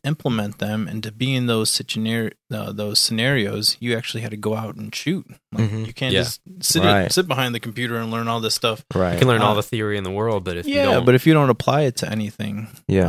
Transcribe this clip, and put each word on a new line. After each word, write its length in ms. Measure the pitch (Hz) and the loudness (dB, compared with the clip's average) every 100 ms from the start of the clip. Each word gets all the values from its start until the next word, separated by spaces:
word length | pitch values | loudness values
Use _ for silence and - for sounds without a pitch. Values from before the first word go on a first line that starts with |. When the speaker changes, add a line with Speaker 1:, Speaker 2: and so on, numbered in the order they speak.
Speaker 1:
implement 540 | 135 156 139 110 104 101 | -6 -4 -2 -2 -4 -6
them 280 | 104 107 110 | -4 -4 -4
and 140 | 107 | -6
to 80 | 107 | -8
be 220 | 107 127 | -4 -2
in 120 | 131 123 | 0 0
those 240 | 113 110 | 0 0
scenar-, 640 | - - 110 110 113 110 - - | -2 -4 -4 -2 -2 -4 -8 -12
uh, 200 | 107 104 | -10 -8
those 260 | 101 104 104 | -6 -2 0
scenarios, 760 | - 113 123 139 101 104 107 - | 0 0 0 0 0 -2 -2 -2
you 160 | 120 113 | -2 -4
actually 240 | - 113 | -4 -8
had 80 | 113 | -8
to 40 | 107 | -6
go 180 | 107 | -4
out 220 | 110 110 73 | -4 -4 -10
and 180 | 107 | -10
shoot. 320 | - - 95 - - _ | -6 -4 -4 -6 -18 _
Like, 120 | 107 110 | -2 0
Speaker 2:
Mm-hmm. 140 | 110 110 | -2 -8
Speaker 1:
you 60 | |
can't 180 | - 131 | -6 0
Speaker 3:
Yeah. 60 | 95 | 0
Speaker 1:
just 200 | 117 - - - | 0 -4 -14 -6
sit, 220 | - 160 | 0 2
Speaker 2:
Right. 280 | 196 202 180 | 4 4 4
Speaker 1:
sit 140 | - 185 | 2 2
behind 280 | 131 127 | 0 -2
the 60 | 117 | -4
computer 360 | 117 107 120 117 | -8 -6 -4 -4
and 140 | 113 | -4
learn 180 | 113 117 | -4 -2
all 120 | 117 | -2
this 140 | 110 | -2
stuff. 300 | - 117 107 - | 0 0 -2 -2
Speaker 2:
Right. 200 | 98 90 | 0 2
Speaker 3:
You 40 | 87 | 4
can 100 | 127 | 4
learn 140 | 117 | 6
all 100 | 107 | 4
Speaker 1:
Uh, 40 | 107 | 2
Speaker 3:
the 60 | |
theory 340 | - 117 107 104 | 0 -2 -2 -2
in 60 | |
the 60 | 92 | -4
world, 340 | 98 113 104 | -2 0 -2
but 120 | 90 87 | -2 -4
if 80 | 156 | -2
you 80 | |
Speaker 1:
yeah, 100 | 285 277 | 0 2
Speaker 3:
don't 180 | 127 123 | 4 6
Speaker 1:
but 80 | |
if 120 | 127 160 | 6 6
you 60 | |
don't 160 | 156 139 | 6 6
apply 320 | 113 - 139 | 2 2 2
it 140 | 143 120 | 2 0
to 140 | - | -4
anything, 580 | 110 107 - 104 101 110 - - | -2 -4 -6 -8 -8 -10 -8 0
Speaker 2:
Yeah. 180 | 95 | 2